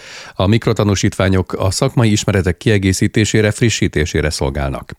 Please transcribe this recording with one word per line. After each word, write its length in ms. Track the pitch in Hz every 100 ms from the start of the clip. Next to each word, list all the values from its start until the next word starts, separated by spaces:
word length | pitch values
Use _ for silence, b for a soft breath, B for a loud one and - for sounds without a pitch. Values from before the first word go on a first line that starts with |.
| B B B
A 140 | - 95
mikrotanúsítványok 1080 | 117 - 110 104 98 104 - 95 95 87
a 180 | - 95
szakmai 400 | 90 135 - 113
ismeretek 460 | 104 - 98 90 87
kiegészítésére, 920 | - 104 95 92 104 - 104 113 104
frissítésére 800 | - 120 - 90 - 76 82 76
szolgálnak. 600 | - 69 69 69 64 -